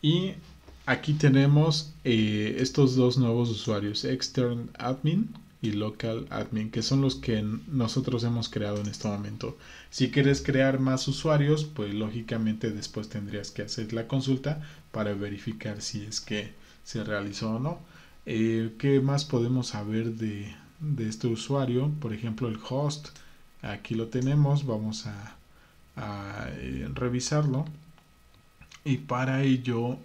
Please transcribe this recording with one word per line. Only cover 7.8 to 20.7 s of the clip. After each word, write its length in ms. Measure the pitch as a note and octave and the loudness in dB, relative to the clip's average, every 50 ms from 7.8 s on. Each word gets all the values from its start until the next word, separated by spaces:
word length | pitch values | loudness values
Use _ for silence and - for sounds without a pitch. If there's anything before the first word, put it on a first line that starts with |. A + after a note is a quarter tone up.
| A#2 A2+ - C3+ B2+ C3 B2+ A#2 A2+ | 0 0 0 0 0 0 0 0 0
hemos 260 | A#2+ A#2 A#2 A2+ - | 0 0 0 -2 -4
creado 300 | - G#2+ G#2 G#2 G#2 G#2 | -4 -4 -2 -2 -2 -2
en 60 | G#2 G#2+ | -4 -4
este 200 | G#2+ - - A2 | -6 -4 -4 -4
momento. 500 | G2+ G2+ G2+ G#2 G#2 G#2+ - A2+ - - - - - - - - | -4 -4 -6 -8 -8 -8 -8 -10 -10 -12 -18 -20 -20 -20 -20 -14
Si 220 | - - C3 C3 | -2 0 0 2
quieres 300 | - C#3+ C#3+ C#3 C#3 C3+ | 4 4 4 4 4 2
crear 380 | - - C#3 C3 C3 C3+ C3+ C3+ | 2 0 4 4 4 4 4 2
más 280 | C3+ C3 C3 C3 - - | 2 2 2 0 0 -2
usuarios, 580 | C#3 - - D#3+ D3+ D3 C#3+ C#3+ D3+ D3+ - | -4 -2 2 2 4 4 6 4 4 2 2
pues 280 | - - - G#2 G2+ G2+ | -4 -4 -6 -4 -2 -2
lógicamente 800 | G#2+ G#2+ G#2+ A2 A#2+ A2 - A#2 A2+ A2 A2 G#2+ G#2+ - A2+ | -2 -2 -2 -4 -6 -6 -4 -2 0 0 0 0 0 -2 -4
después 380 | G2+ G2+ G2+ - - A2 G#2 G#2 | -4 -4 -8 -8 -8 -8 -8 -6
tendrías 420 | - A2 G2+ G2+ G#2 G#2 G2+ - | -8 -8 -8 -6 -8 -8 -8 -8
que 120 | - - G2+ | -8 -8 -8
hacer 300 | G#2 - - A2+ G#2+ A2 | -6 -6 -6 -6 -4 -4
la 140 | A#2 A2+ A2+ | -6 -4 0
consulta 540 | - C3+ C3 C3+ C3+ B2+ - C#3+ D3+ D3+ - - - - - - | -2 0 2 2 0 0 0 -2 -4 -4 -6 -12 -16 -20 -20 -10
para 220 | - A2+ G#2+ G#2 G2+ | -4 -2 -2 -2 -2
verificar 680 | G2 G#2 G2+ G2+ G2+ - A#2 A2 - - A2+ G#2 G#2 | -2 -4 -6 -6 -6 -6 -8 -8 -6 -8 -8 -8 -6
si 220 | G#2 - - G#2+ G2+ | -8 -6 -6 -6 -8
es 160 | G#2+ A2 - | -6 -8 -8
que 320 | - - G#2+ G#2 G#2 G#2+ - - - - - - - | -6 -4 -4 -4 -4 -6 -12 -18 -20 -20 -20 -20 -18
se 200 | - - A#2 G#2 | -8 -6 -6 -4
realizó 520 | G#2+ G#2+ G2+ G2+ G2+ G2+ - A2 A2 A2 | -2 -2 -2 -2 -4 -6 -4 -2 -2 -2
o 40 | A#2 | 0
no. 200 | C3 D3+ F3 - - - - - - - - - - | -2 -2 -4 -6 -10 -20 -20 -20 -20 -20 -20 -18 -10
Eh, 480 | - A#2 A2+ A2 A2+ A2+ A2+ A2+ A2 A2 - | -4 0 2 2 2 2 2 0 -2 -4 0
¿qué 200 | - C#3 C#3 C3+ | 2 4 4 6
más 260 | C3 C#3 C#3 C#3+ D3 | 6 4 2 0 0
podemos 420 | - - B2 A#2 A#2+ C3 B2+ B2 - | 0 0 2 2 2 2 0 0 -2
saber 460 | - B2 G#2 G#2 A2 A2+ A#2 A#2 A2+ | -4 -6 -4 -2 -2 0 0 -2 -2
de, 420 | A2 A2 G#2+ G#2 G2+ G2+ G2+ - - - - | -2 -4 -4 -4 -6 -8 -10 -12 -16 -20 -20